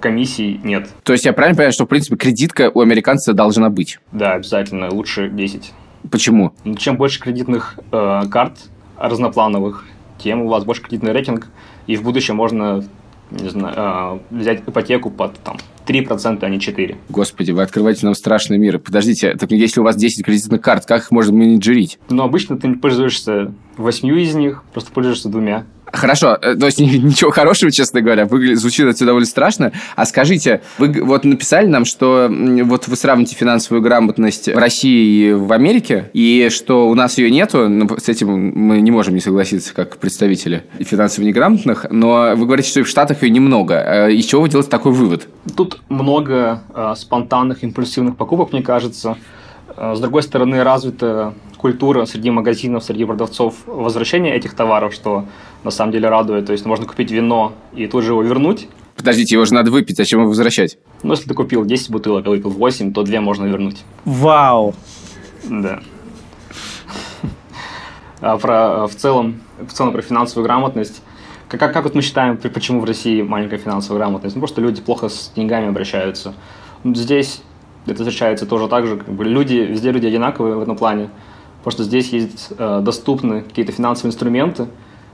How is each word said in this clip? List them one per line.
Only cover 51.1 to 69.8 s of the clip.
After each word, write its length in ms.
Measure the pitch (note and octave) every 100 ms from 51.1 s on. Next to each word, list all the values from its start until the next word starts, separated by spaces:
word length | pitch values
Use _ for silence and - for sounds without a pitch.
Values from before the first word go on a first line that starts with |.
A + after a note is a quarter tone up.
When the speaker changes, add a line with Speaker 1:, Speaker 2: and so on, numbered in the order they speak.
| A2 G#2+ G#2 - -
Speaker 1:
культура 400 | C3 B2 C#3 C3+
среди 260 | A2 A2 A#2
магазинов, 540 | A#2 A2+ G#2+ B2 A#2+
среди 220 | - A2 A2
продавцов 480 | G#2+ A2 - A#2 -
возвращения 720 | - F#3 A2+ A2+ A2+ F3 E3+
этих 180 | B2 A2
товаров, 400 | - A2+ G#2+ G#2
что 320 | - G#2+ G2+ G2+ - - -
на 60 | A2+
самом 220 | - G#2+
деле 180 | A2 A2
радует. 340 | A2 A2 G#2
То 80 | G2+
есть 140 | G#2 G#2+
можно 180 | A2
купить 260 | A2 - A#2+
вино 440 | A2+ A#2 A#2 G#2+ - -
и 120 | - G#2+
тут 180 | B2
же 60 | A2+
его 120 | A2+
вернуть. 460 | A2+ B2+ D3+ A3+ - - - -
Speaker 2:
Подождите, 380 | B2+ A2+ A2+
его 120 | A2+ A2
же 80 |
надо 160 | B2 A#2
выпить, 260 | C3+ - F#2+
зачем 240 | G2+ A2+
его 80 | A2+
возвращать? 480 | G#2+ A#2 A2+ F2+ - _ -
Speaker 1:
Ну, 120 | -
если 120 | D3+ -
ты 60 |
купил 320 | - - A#2
десять 240 | G#2 B2+ B2+
бутылок, 380 | A2 G#2 G2 G2+
а 20 |
выпил 220 | G2+ G2+
восемь, 420 | G2 B2 B2+ G2
то 100 | G2+
две 160 | G2+ A2
можно 260 | G#2 G2+ G2
вернуть. 360 | G2 G2 G2+ - -
Speaker 3:
Вау! 680 | - B2+ D#3 D3+ C#3 A#2+ G#2+ - - - - - - - -
Speaker 1:
Да. 320 | A2 G2 F#2+ - - - - - - - - - - - - - - - - - - - - - - - -
А 160 | - A2
про, 500 | B2 A2+ A2+ F#2 G#2+
в 80 |
целом, 460 | G#2 C#3 C3 A2+ A2+ - -
в 140 | -
целом 200 | -